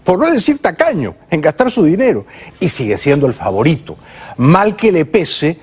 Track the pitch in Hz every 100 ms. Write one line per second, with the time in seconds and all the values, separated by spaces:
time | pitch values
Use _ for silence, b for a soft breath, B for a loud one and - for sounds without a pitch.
0 | - 185 320 285 196 285 190 165 330 208
1 | 107 - - 165 147 - 254 233 156 190
2 | 262 117 101 B B - 175 - 110 98
3 | 143 143 135 - 95 95 143 156 - 76
4 | B B B - 127 180 208 208 220 175
5 | 147 214 160 - 151 165